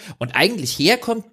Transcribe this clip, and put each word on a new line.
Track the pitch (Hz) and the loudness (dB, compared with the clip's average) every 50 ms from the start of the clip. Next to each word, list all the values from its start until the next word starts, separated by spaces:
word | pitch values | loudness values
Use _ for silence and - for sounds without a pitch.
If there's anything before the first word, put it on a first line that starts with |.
| - - - - | -18 -16 -10 -8
Und | 120 123 - | -8 -2 0
eigentlich | 120 156 202 240 190 131 120 - - | 2 2 2 2 0 -6 -6 -2 2
herkommt | 139 180 240 - - 240 233 226 - - | 4 4 4 2 0 -2 -4 -4 -6 -12